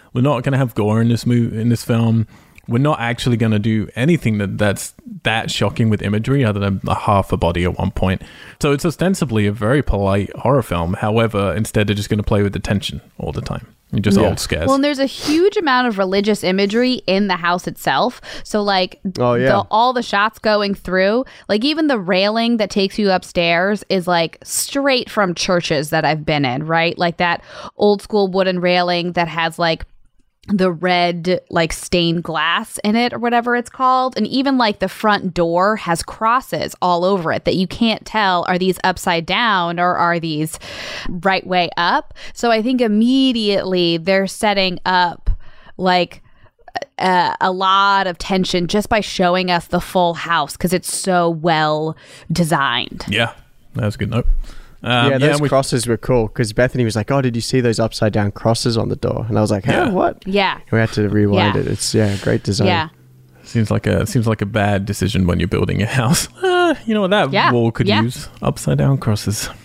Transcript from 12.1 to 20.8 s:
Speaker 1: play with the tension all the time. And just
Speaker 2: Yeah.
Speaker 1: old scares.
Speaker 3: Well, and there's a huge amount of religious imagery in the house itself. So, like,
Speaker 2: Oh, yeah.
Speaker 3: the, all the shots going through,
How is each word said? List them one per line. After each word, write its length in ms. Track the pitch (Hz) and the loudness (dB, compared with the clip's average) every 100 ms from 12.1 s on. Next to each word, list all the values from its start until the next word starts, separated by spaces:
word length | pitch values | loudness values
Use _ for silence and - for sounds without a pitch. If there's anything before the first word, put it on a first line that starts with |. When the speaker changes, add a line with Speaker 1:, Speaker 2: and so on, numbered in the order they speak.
| 107 | -2
Speaker 1:
play 180 | 104 107 | 0 0
with 80 | 101 | 0
the 80 | - | -2
tension 400 | - 98 - 71 - - | -2 -2 -2 -8 -14 -10
all 120 | - | -8
the 80 | - | -6
time. 240 | - - - _ _ | -6 -8 -12 _ _
And 100 | 113 | -2
just 160 | 101 98 | 2 2
Speaker 2:
Yeah. 80 | - | 2
Speaker 1:
old 120 | - | 0
scares. 240 | - 80 85 | -2 -2 2
Speaker 3:
Well, 100 | 269 | 2
and 80 | |
there's 160 | 285 277 | 0 0
a 60 | 269 | -2
huge 500 | - - 311 381 427 | -2 -2 2 2 2
amount 320 | 320 254 247 | 0 2 0
of 100 | 196 | 0
religious 460 | 190 196 202 208 | 0 2 2 0
imagery 520 | 175 190 202 220 254 254 - | 0 0 2 2 0 0 0
in 200 | 190 202 | 0 0
the 80 | 175 | 0
house 300 | 175 180 175 | 0 -2 -4
itself. 520 | - - 139 208 - - - | -6 -2 0 0 -4 -12 -14
So, 180 | - 214 | -6 -2
like, 380 | 208 196 185 - 196 180 | 0 0 -2 -4 -8 -2
Speaker 2:
Oh, 180 | 123 120 | 2 2
yeah. 100 | 131 | 2
Speaker 3:
the, 160 | 202 196 | 2 2
all 220 | 214 240 | 2 2
the 100 | 247 | 0
shots 340 | 233 202 214 - | -2 0 0 0
going 340 | 226 208 202 | 0 0 0
through, 480 | 196 | -4